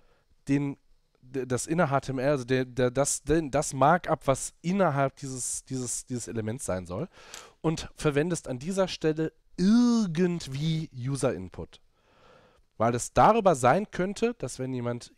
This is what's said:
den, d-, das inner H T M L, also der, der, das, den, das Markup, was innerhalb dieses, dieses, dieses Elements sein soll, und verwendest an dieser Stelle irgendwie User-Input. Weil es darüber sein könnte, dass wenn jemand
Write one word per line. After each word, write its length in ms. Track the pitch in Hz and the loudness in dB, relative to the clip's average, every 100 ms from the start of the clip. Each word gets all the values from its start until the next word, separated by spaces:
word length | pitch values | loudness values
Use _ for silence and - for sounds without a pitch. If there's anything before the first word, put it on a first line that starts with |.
| _ _ _ _ - | _ _ _ _ -2
den, 300 | 143 143 131 _ _ _ _ | 0 0 -6 _ _ _ _
d-, 240 | 127 135 123 | -10 -8 -4
das 220 | 123 - | -4 0
inner 220 | 170 147 | 0 2
H 120 | 139 | 0
T 100 | - | -2
M 60 | 131 | -2
L, 100 | 135 | 0
also 160 | 143 120 | 0 0
der, 180 | 131 | 0
der, 280 | 127 120 123 | 0 0 0
das, 320 | 127 143 - | 2 0 -2
den, 280 | - 160 147 | 0 0 2
das 220 | 139 - | -2 -2
Markup, 520 | 135 139 175 - 156 - | 2 4 4 2 -2 0
was 260 | 135 - - | 0 -4 -6
innerhalb 560 | 170 196 175 139 135 - | -2 2 2 2 -2 -4
dieses, 480 | 135 127 - - - | -10 -8 -6 -8 -6
dieses, 400 | 131 123 - - | -6 -4 -6 -6
dieses 240 | 123 - | -8 -6
Elements 340 | 113 107 123 | -6 -6 -6
sein 220 | - 92 85 | -4 -6 -6
soll, 240 | 92 175 - - - - _ | -8 -8 -12 -20 -20 -20 _
und 320 | 165 160 - - | -4 -2 -6 -4
verwendest 520 | 151 143 170 165 - | 0 0 0 -2 -6
an 120 | 127 | -8
dieser 280 | 156 196 180 | -4 -2 -2
Stelle 460 | - 156 156 160 - _ - | 0 -2 0 -4 -6 _ 0
irgendwie 1300 | 185 233 240 233 202 160 180 170 - 135 160 160 160 127 | 4 6 6 4 2 2 0 0 -6 -4 -2 -2 -4 -6
User-Input. 840 | 127 139 135 87 92 - 87 - _ _ _ _ - - _ _ _ - | -4 0 0 -2 -6 -12 -14 -18 _ _ _ _ -20 -20 _ _ _ 0
Weil 180 | 113 120 | 0 0
es 160 | - | 2
darüber 440 | - 151 226 196 135 | 6 6 6 4 4
sein 360 | 120 170 214 | 4 4 0
könnte, 440 | - 185 202 233 233 | -4 -4 -2 -2 -2
dass 240 | 131 - | -8 -8
wenn 140 | 131 | -6
jemand 380 | 127 120 120 - | -4 -4 -6 -8